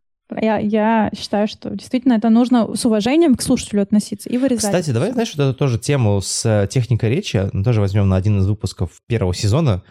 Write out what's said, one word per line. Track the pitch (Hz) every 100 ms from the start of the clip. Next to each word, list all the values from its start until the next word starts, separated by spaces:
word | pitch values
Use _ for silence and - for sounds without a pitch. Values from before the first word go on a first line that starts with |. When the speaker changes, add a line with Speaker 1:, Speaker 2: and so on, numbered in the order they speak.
| _ _ _ -
Speaker 1:
Я, | 220 220
я | 214 214 214 226 208
считаю, | 202 - 202 214
что | - -
действительно | 202 - 254 262
это | 226 226
нужно | 226 247 247 208
с | 214 254
уважением | 214 208 302 339
к | 240
слушателю | - 254 - 202
относиться | 196 214 - 202 -
и | 247
вырезать | 262 233
Speaker 2:
Кстати, | 208 185
Speaker 1:
это | 156
Speaker 2:
давай, | 117 180
Speaker 1:
всё. |
Speaker 2:
знаешь, | 254 226 147
вот |
эту | 135 127
тоже | 143 117
тему | - 143 110 101
с, | - - 117
э, | 107 98
техникой | 135 117 113 110
речи | 139 214 104 98
мы | 92
тоже | 101 110
возьмём | 101 104 98
на | 92
один | 92 101
из | 95
выпусков | 104 - - 82 - -
первого | 113 92
сезона, | 87 104 127 156 90 -